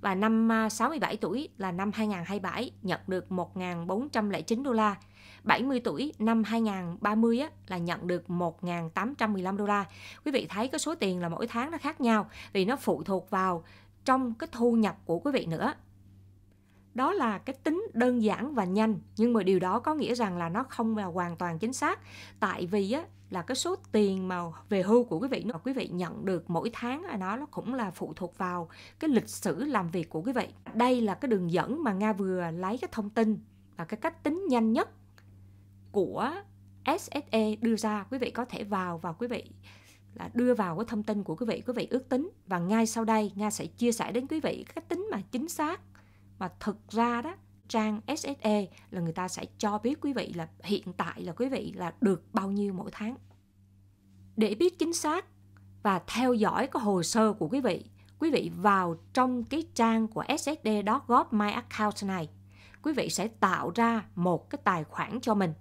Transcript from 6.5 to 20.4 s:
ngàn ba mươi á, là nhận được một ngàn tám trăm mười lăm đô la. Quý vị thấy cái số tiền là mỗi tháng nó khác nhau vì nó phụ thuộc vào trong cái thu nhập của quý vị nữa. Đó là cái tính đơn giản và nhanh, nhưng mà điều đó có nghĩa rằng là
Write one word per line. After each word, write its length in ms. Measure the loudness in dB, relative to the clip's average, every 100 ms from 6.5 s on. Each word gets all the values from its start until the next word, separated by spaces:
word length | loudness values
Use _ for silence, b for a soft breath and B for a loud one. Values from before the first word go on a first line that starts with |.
| 0
ngàn 360 | 0 -2 -6 -2
ba 140 | 0
mươi 240 | 4 4 4
á, 120 | 0 -8 -8
là 120 | -4
nhận 280 | -2 -2 -2
được 240 | -2 -2
một 340 | -2 -2 -4
ngàn 260 | -6 -4 -4
tám 240 | -4 -4
trăm 180 | -2 -2
mười 100 | 0
lăm 140 | -2 -2
đô 100 | 0
la. 180 | 0 0 B B B
Quý 80 | -2
vị 140 | -2 -2
thấy 180 | -4 -2
cái 100 | -2
số 160 | -4
tiền 260 | -2 -2 0
là 80 | -4
mỗi 180 | -4 -4
tháng 240 | -4 -4
nó 80 | -4
khác 220 | -6 -2
nhau 280 | 2 2 2 B B
vì 120 | 0
nó 120 | 2 0
phụ 260 | 0 0
thuộc 280 | 0 -2 0
vào 340 | 0 2 0 B B B -8
trong 300 | 2 2 2
cái 140 | -4 -8
thu 200 | 2 4
nhập 240 | 6 4 0
của 140 | -2 0
quý 140 | 2
vị 140 | 0 0
nữa. 280 | -2 -2 -4 -16 -20 -20 -20 -20 -20 _ b b b b
Đó 180 | 0 0
là 260 | 2 0 -2
cái 180 | -6 -4
tính 240 | -2 0 -2
đơn 300 | 2 4 4
giản 320 | 2 2 -2
và 100 | 0
nhanh, 340 | 2 4 4 2 -4 2
nhưng 160 | 4
mà 100 | 4
điều 160 | 6 4
đó 200 | 4 0
có 160 | 0
nghĩa 200 | 0 0
rằng 220 | 0 0
là 120 | -2